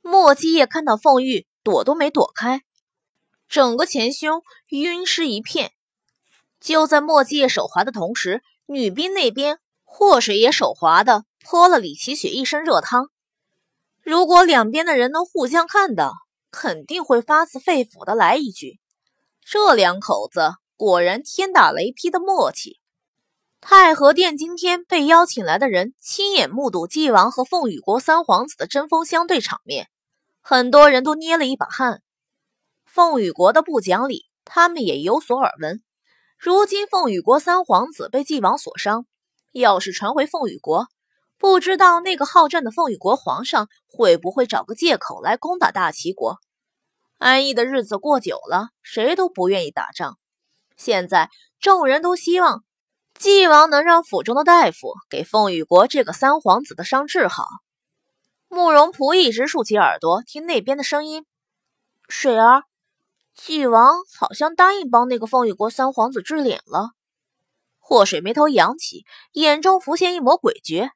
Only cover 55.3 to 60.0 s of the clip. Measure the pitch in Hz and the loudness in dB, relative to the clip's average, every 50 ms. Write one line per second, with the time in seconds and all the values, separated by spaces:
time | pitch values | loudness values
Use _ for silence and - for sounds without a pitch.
55.3 | - 220 214 196 180 165 156 _ 175 175 208 262 - 285 240 - - - - 269 | 0 0 0 0 -2 -4 -2 _ 6 6 6 6 2 -2 -4 -4 -4 -2 0 0
56.3 | 294 320 _ 208 185 226 294 - - - 175 - - 262 285 302 - 370 269 - | 0 0 _ 2 2 2 0 -10 -14 -14 -8 -4 -4 -4 -4 -2 -2 -2 -2 -2
57.3 | - - - - - - _ _ _ _ _ _ _ _ _ _ _ _ _ _ | -2 -6 -10 -12 -12 -20 _ _ _ _ _ _ _ _ _ _ _ _ _ _
58.3 | _ _ _ _ 370 359 349 339 311 285 294 339 359 - 277 277 330 370 349 254 | _ _ _ _ -4 0 2 4 6 6 6 4 2 -4 -2 0 2 2 2 2
59.3 | 214 233 262 240 - 320 226 - 214 208 180 139 82 - | 0 -2 -6 -4 -4 -6 -4 -2 0 2 2 2 0 0